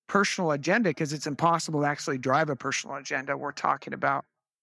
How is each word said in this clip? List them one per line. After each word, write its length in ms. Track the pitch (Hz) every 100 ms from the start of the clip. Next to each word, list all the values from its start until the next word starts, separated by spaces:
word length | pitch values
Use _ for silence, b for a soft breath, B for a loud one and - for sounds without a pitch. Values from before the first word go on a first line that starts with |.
| -
personal 420 | 202 202 - 170
agenda, 420 | 143 147 220 196
'cause 200 | 139 147
it's 140 | 151 156
impossible 540 | 143 165 165 - 151
to 60 | 147
actually 300 | 147 - 135
drive 320 | 131 139 156
a 60 | 135
personal 420 | 139 - 139 139
agenda. 400 | 135 139 139 139
We're 160 | 143
talking 400 | - - 139 -
about 320 | - 139 139 - _ _ _